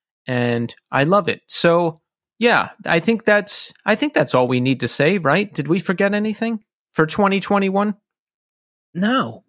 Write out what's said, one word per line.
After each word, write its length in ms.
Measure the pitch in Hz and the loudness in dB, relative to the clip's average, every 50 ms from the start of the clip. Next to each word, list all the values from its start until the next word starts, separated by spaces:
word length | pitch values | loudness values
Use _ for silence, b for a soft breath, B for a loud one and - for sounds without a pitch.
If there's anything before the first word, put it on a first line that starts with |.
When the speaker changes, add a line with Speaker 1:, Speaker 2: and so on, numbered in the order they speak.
| _ _ _ _ _ | _ _ _ _ _
Speaker 1:
And 480 | - 127 123 120 120 120 117 117 113 - - _ _ | -6 -4 -2 -2 0 -2 -2 -4 -6 -10 -16 _ _
I 140 | - 135 143 | 0 0 2
love 240 | 160 196 202 175 | 4 2 2 2
it. 140 | - 98 - _ | -2 -4 -6 _
So, 520 | - - - - 170 170 175 175 165 160 - _ _ _ _ _ _ _ - | -10 -4 0 2 2 4 4 2 0 -4 -8 _ _ _ _ _ _ _ 0
yeah, 300 | 226 240 196 127 90 - - - - | 0 2 2 2 0 -2 -6 -8 -2
I 160 | - 170 170 | 0 0 0
think 240 | 165 226 226 202 - | 2 0 -2 0 2
that's, 480 | 214 208 208 202 - - - - - - _ - | 2 2 2 0 -2 -8 -10 -12 -14 -18 _ -2
I 100 | 196 220 | -2 0
think 180 | - 294 302 - | 0 -2 0 0
that's 200 | - 139 - - | 0 0 2 2
all 140 | 127 127 | 2 2
we 140 | 123 127 123 | 2 0 0
need 180 | 123 135 135 127 | 0 0 0 0
to 80 | 127 | -2
say, 300 | 117 - - 143 160 202 | -4 0 0 2 2 2
right? 360 | 196 156 135 151 196 208 202 - | 2 2 2 2 0 0 -2 -6
Did 140 | - 139 | -6 -2
we 120 | 147 175 196 | -2 -2 -2
forget 340 | - - 185 175 196 196 208 | -2 -2 -2 0 0 0 0
anything 500 | 208 214 220 208 - 226 233 233 214 - _ _ _ _ _ - | -2 -2 -4 -4 -4 -6 -6 -6 -8 -10 _ _ _ _ _ -2
for 120 | - 156 | -2 -2
twenty 360 | 156 - 208 202 196 196 196 | 0 0 0 0 2 2 0
twenty-one? 540 | - - 202 196 196 190 185 196 202 214 196 - _ _ _ _ _ _ _ _ _ _ _ _ _ _ _ _ _ _ - | 0 0 0 0 0 0 0 0 -2 -2 -4 -6 _ _ _ _ _ _ _ _ _ _ _ _ _ _ _ _ _ _ -6
Speaker 2:
No. 500 | 170 196 226 254 262 180 113 113 - _ | -2 -2 0 0 0 -2 -4 -8 -14 _